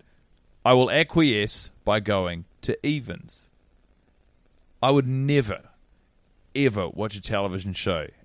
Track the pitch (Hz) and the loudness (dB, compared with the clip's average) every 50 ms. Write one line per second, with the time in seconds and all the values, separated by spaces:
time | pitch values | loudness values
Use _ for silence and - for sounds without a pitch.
0 | _ _ _ _ _ _ _ _ _ _ _ _ - 120 127 127 127 117 - 147 | _ _ _ _ _ _ _ _ _ _ _ _ 2 4 6 6 4 4 2 0
1 | 160 - - 165 160 143 110 104 104 107 - - - - - _ - 104 104 110 | 0 2 2 2 4 4 4 2 0 -2 -4 -8 -10 -12 -14 _ -2 0 0 0
2 | 101 107 101 95 92 87 85 85 85 - _ _ - - 117 - - 147 151 147 | 0 0 0 0 0 -2 -4 -8 -10 -14 _ _ -6 -6 -6 -4 -4 -4 -4 -4
3 | 120 - 87 85 - - - - - _ _ _ _ _ _ _ _ _ _ _ | -6 -10 -12 -14 -16 -20 -20 -20 -20 _ _ _ _ _ _ _ _ _ _ _
4 | _ _ _ _ _ _ _ _ _ _ _ _ _ _ _ _ 120 131 143 143 | _ _ _ _ _ _ _ _ _ _ _ _ _ _ _ _ 2 4 4 4
5 | 131 127 131 131 135 139 147 143 120 104 95 - - - _ _ _ _ _ _ | 2 2 0 -2 0 2 2 2 2 0 -2 -8 -10 -16 _ _ _ _ _ _
6 | _ _ _ _ _ _ _ _ _ _ - 135 143 127 104 104 92 80 - - | _ _ _ _ _ _ _ _ _ _ -2 0 2 2 2 0 -4 -4 -4 -6
7 | 107 107 101 101 - - 113 101 101 98 90 95 90 98 90 - - 98 90 80 | -6 -6 -8 -10 -8 -4 -2 -2 -2 -2 -4 -6 -6 -8 -8 -6 -4 -4 -2 -4
8 | 73 73 - _ | -4 -8 -14 _